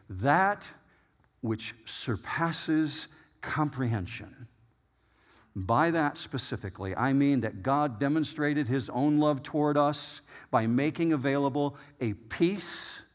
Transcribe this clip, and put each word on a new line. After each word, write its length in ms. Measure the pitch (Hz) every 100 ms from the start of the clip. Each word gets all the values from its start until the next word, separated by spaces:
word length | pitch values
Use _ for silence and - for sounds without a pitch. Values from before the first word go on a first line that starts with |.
| -
that 640 | 95 131 160 190 208 - - _ _ _ _ _ _
which 340 | 113 110 - -
surpasses 1200 | - - - 104 - - 165 165 - 156 156 - - - - _
comprehension. 1080 | - - 151 123 123 110 92 - - - 117 _ _ _ _ _ _ _ _ - -
By 360 | 98 92 117 165
that 260 | 165 147 139
specifically, 800 | - 127 - 123 95 - 95 95
I 160 | 131
mean 300 | 135 143 139
that 200 | 107 101
God 380 | 110 143 147 107
demonstrated 640 | 139 156 147 - 147 147 120
his 220 | 135 -
own 300 | 123 147 151
love 240 | 151 139
toward 340 | - 151 147 147
us 460 | 147 147 - - - - -
by 160 | 123 113
making 460 | 123 147 156 165
available 640 | 151 135 139 139 143 143 143 - -
a 140 | 117
peace 880 | 101 - - 170 202 - - - - -